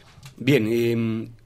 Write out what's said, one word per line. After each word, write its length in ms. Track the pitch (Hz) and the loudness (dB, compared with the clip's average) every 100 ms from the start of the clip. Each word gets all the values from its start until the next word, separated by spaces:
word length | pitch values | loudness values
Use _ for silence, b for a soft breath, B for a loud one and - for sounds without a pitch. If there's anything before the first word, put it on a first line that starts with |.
| B B - - | B B -20 -6
Bien, 300 | 127 139 107 | 2 2 2
em, 640 | 117 117 117 113 110 117 - | 0 0 0 -2 -4 -8 -14